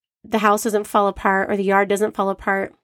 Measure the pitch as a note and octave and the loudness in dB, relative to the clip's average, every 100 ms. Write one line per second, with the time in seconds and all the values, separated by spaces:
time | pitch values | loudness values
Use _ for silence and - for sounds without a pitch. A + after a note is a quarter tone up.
0 | _ _ - A3 G#3 G#3 A#3 G3+ G#3 A3 | _ _ -6 0 2 2 0 -2 0 0
1 | G3+ F#3+ G3+ F#3+ F#3+ G3+ G3 G3 G3+ G3 | 0 0 0 0 0 -2 2 2 2 0
2 | G#3+ - G3 F#3+ - G3 G3 - | -2 -2 -4 -4 -4 -4 -4 -10